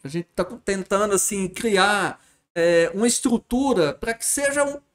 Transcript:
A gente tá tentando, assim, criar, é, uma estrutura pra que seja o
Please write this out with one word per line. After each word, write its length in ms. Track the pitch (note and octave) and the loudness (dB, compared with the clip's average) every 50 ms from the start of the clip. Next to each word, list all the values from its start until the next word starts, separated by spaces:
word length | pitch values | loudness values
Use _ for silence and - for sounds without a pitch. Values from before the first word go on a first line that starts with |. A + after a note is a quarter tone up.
| - | -14
A 40 | |
gente 200 | C3+ D3 E3+ E3+ _ - | -10 -8 -8 -10 _ -4
tá 80 | - F3+ | -4 -4
tentando, 680 | F3+ A#3 - - - G3 G3 F3+ - G3+ G3 G#3+ G#3 G3 | -4 -6 -10 -6 -4 -4 -4 -4 -2 0 0 0 2 0
assim, 340 | F#3 - - G#3+ G3 F#3+ | 0 0 0 -2 -2 -4
criar, 720 | F3+ F#3 - - A3+ G3+ F#3 F#3+ G3+ G#3 G3+ F3+ D3 - - _ _ _ _ _ _ - | -4 -4 -4 -2 0 2 4 4 4 2 0 -2 -4 -6 -8 _ _ _ _ _ _ -2
é, 360 | E3+ E3 E3+ E3+ E3+ E3+ E3 - | 0 2 4 4 4 4 2 0
uma 140 | F#3+ A3+ | 0 0
estrutura 880 | A#3+ A#3 - - C4+ A#3 G#3 - - A#3+ B3+ C#4 C#4 A#3+ F#3 D#3+ C#3+ - | 0 0 0 0 0 0 0 -2 -2 -2 -2 0 2 2 2 2 0 -2
pra 200 | - - A3+ A3+ | -4 -6 -8 -6
que 120 | - - | -6 -4
seja 380 | - - C#4 C#4+ C#4 C#4 C#4+ C#4+ | -4 -2 0 0 0 0 0 0
o 180 | C#4 C#4+ C#4+ _ _ | 0 -2 -10 _ _